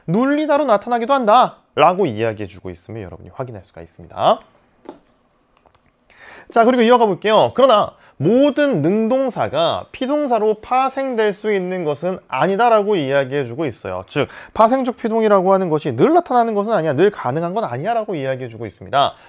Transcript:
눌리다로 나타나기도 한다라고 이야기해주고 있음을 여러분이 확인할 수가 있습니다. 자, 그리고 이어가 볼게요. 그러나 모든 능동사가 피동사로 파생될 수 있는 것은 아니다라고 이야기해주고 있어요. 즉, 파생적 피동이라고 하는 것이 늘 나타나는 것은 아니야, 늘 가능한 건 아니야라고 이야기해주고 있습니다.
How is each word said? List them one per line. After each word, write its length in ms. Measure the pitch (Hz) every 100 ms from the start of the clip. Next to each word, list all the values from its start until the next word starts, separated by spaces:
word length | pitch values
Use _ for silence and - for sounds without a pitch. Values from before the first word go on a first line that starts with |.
| -
눌리다로 600 | 190 262 294 302 285 285
나타나기도 480 | 202 240 240 226
한다라고 920 | 277 220 233 196 - _ - 156 185 175
이야기해주고 640 | 104 113 104 98 92 95
있음을 320 | 85 - 113
여러분이 280 | 90 82 90
확인할 320 | - 127 107 -
수가 160 | -
있습니다. 580 | 82 - 82 - 127 - - _ _ _ - - _ _ _ _ _ _ _ _ _ _ _ _ - - -
자, 120 | 233
그리고 200 | 226 247
이어가 220 | 226 247 220
볼게요. 460 | 170 208 214 123 -
그러나 400 | 262 208 - - - -
모든 680 | 147 240 285 277 285 214
능동사가 1040 | 170 208 220 262 262 175 110 139 165 98 -
피동사로 720 | - 254 294 294 233 214 214
파생될 720 | - 254 262 269 269 226 214
수 200 | 190 214
있는 300 | 202 180 185
것은 360 | 156 147 180 185 -
아니다라고 680 | 131 165 196 240 220 202 202
이야기해주고 680 | 135 139 131 143 123 120 156
있어요. 400 | 101 98 92 95
즉, 220 | 147 120 - -
파생적 420 | - 220 269 254 220
피동이라고 580 | 226 226 220 196 180
하는 160 | 190 185
것이 260 | 151 156 117
늘 180 | 214
나타나는 400 | 339 - 247 233
것은 180 | 208 208
아니야, 220 | 208 160
늘 180 | 131 196
가능한 420 | - 127 147 170
건 120 | 196 180
아니야라고 500 | 123 180 233 214 170
이야기해주고 500 | 135 131 127 113 110
있습니다. 480 | - 95 131 123 -